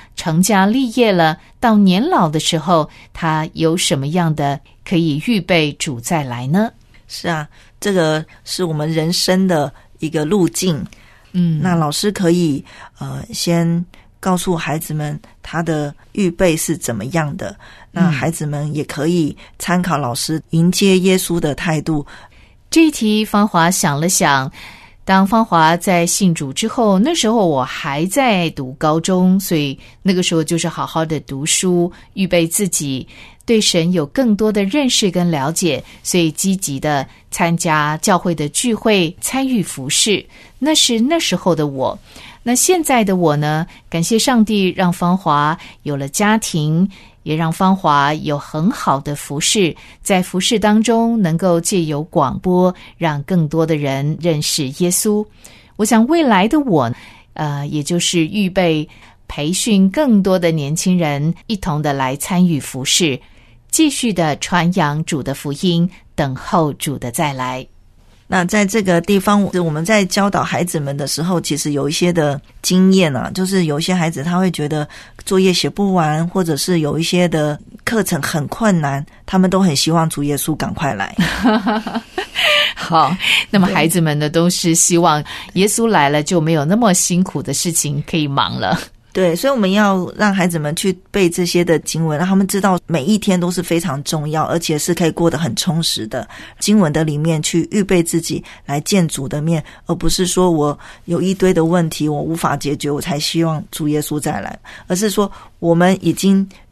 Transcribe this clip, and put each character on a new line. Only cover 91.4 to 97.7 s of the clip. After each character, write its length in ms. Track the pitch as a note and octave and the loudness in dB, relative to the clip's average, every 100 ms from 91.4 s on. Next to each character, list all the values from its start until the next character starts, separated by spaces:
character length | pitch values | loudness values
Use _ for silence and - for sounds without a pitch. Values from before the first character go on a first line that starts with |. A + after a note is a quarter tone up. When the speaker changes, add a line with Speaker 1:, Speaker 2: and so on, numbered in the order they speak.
| F3 | -2
Speaker 2:
些 180 | F3 | 0
的 160 | F3 D#3+ | 2 0
经 260 | - D#3 D#3+ | 0 -4 -2
文， 140 | D3+ | -2
让 80 | F3+ | 0
他 80 | G3 | 2
们 100 | G3 | 2
知 140 | G3+ | 0
道 180 | G3+ F3 - | 0 0 0
每 200 | D#3+ D3+ | -2 0
一 120 | G#3+ | 0
天 220 | - F3+ | 2 0
都 100 | E3+ | 0
是 140 | F3 | -2
非 160 | - E3+ | -2 -2
常 240 | F3+ C#3 | -2 -6
重 260 | C#3 D#3+ D3 | -6 -4 -2
要， 140 | D#3 | -2
而 160 | C#3+ E3 | -2 -2
且 180 | E3 D3+ | -2 -4
是 160 | - | -2
可 140 | E3+ E3 | 0 0
以 40 | |
过 180 | D#3 E3+ | 2 0
得 80 | - | 0
很 180 | D#3+ - | -4 -2
充 260 | - D#3+ | -2 -2
实 240 | D#3+ - A2 | -2 -4 -6
的。 200 | B2+ - - - - | -8 -10 -16 -20 -8
经 220 | - G#3+ | 2 4
文 100 | E3 | 4
的 100 | D#3 D#3+ | 2 0
里 120 | D3 | 0
面 240 | D#3+ D#3+ | 0 -2
去 240 | D#3+ E3+ - | 0 -2 -2